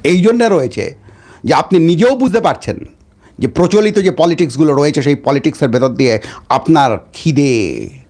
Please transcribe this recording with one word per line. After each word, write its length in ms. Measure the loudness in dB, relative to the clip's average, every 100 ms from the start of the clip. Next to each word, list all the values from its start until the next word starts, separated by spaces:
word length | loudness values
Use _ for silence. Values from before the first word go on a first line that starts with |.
এই 180 | 2 2
জন্যে 280 | 2 2 2
রয়েছে 460 | 0 -2 -6 -10 -12 -20 -20 -20 -10
যে 100 | -2
আপনি 260 | 0 2 2
নিজেও 360 | 2 2 2
বুঝতে 260 | 2 0 0
পারছেন 380 | -2 -4 -8 -10 -12 _ _ _ _ -6
যে 80 | -4
প্রচলিত 520 | 0 0 2 2 0
যে 120 | -2
পলিটিক্সগুলো 640 | 0 0 0 -4 0 0
রয়েছে, 280 | 2 0 0
সেই 140 | -2
পলিটিক্সের 540 | -2 -2 0 -2 -2 0
ভেতর 200 | 2 2
দিয়ে 300 | 2 0 0 -4 -20 -4
আপনার 480 | -2 2 2 2 -2 -8
খিদে 760 | -6 -2 0 0 0 -2 -6 -12 -18